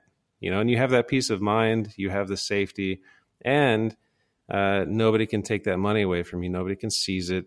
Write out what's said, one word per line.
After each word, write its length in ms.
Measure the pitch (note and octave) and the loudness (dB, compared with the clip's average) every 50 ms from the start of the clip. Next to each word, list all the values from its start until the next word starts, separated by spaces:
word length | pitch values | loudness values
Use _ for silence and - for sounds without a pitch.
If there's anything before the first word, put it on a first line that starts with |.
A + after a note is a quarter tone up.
| _ _ _ _ _ _ _ - | _ _ _ _ _ _ _ -8
you 100 | G2 F#2 | -4 -2
know, 100 | F2+ G2 | 0 0
and 100 | G#2+ A#2 | 2 2
you 80 | A#2+ A#2 | 2 2
have 140 | C3 B2+ B2+ | 2 4 4
that 160 | B2 A#2 - | 2 2 2
peace 200 | - C3 B2+ - | 0 0 0 0
of 140 | A2+ F#2+ G2+ | -2 0 0
mind, 500 | G#2 G#2 A2 A2+ A2 A2+ A2+ G#2+ G#2 - | 2 2 2 2 2 2 0 -2 -4 -6
you 120 | - F#2+ F#2+ | -6 -4 -4
have 200 | F#2+ G2 G2+ F#2+ | -2 -2 -4 -4
the 100 | G2 F#2+ | -4 -6
safety, 640 | - - G#2 G2+ G2 F#2+ - - G2 F#2+ F#2+ F#2 _ - - _ _ _ _ _ - | -4 -2 -2 -2 -2 -2 -4 -4 -4 -4 -4 -6 _ -18 -20 _ _ _ _ _ -2
and, 520 | - C3+ D3 D3 C3 A2 A2 A2+ A2 - _ _ _ _ _ _ _ _ _ _ - | 0 2 4 4 4 4 2 0 -2 -4 _ _ _ _ _ _ _ _ _ _ -4
uh, 380 | - G2 G2 G2 G2+ G2 F#2 - | -2 0 2 2 2 0 0 0
nobody 380 | G2+ A2 A2 A2 A2 A2 A2 | 0 2 2 4 4 2 2
can 160 | G#2+ - G#2 F#2+ | 0 -2 -4 -2
take 220 | - A2 G2 - | -2 -4 -2 -2
that 120 | G#2 F#2 | -2 -2
money 240 | F2+ F#2+ G#2 G#2+ A2 | 0 0 0 2 2
away 220 | G2+ F#2+ F2+ F2 F2 | 2 0 0 -2 -2
from 200 | - - F2 F2+ | -4 -6 -6 -4
you. 60 | F2+ | -4
Nobody 280 | F2+ F2+ F#2 F#2 G2 | -4 -4 -2 -4 -4
can 140 | - - A2 | -4 -4 -4
seize 380 | - - - - F#2+ F#2 F2+ E2+ | -4 -4 -2 -2 -4 -4 -2 -2
it. 180 | F#2 F#2 F2+ | -4 -4 -4